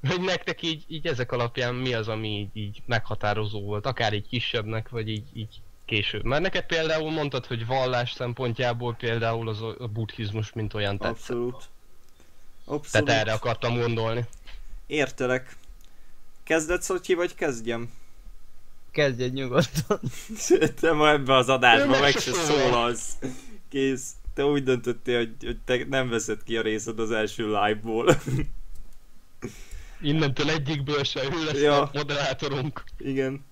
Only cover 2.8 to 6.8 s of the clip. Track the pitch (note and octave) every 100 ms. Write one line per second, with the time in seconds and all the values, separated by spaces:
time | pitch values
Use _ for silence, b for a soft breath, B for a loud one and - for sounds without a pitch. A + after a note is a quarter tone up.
2.8 | - A#2 - G#2+ G#2+ G#2 G#2 G#2 G2+ G#2
3.8 | - - A2+ G#2 G2+ B2 - A#2+ G#2+ A2
4.8 | A2 A#2+ A2 G#2+ G#2 - A2 - - -
5.8 | - A2 - G#2+ A2+ C#3 F#3 F#3 - E3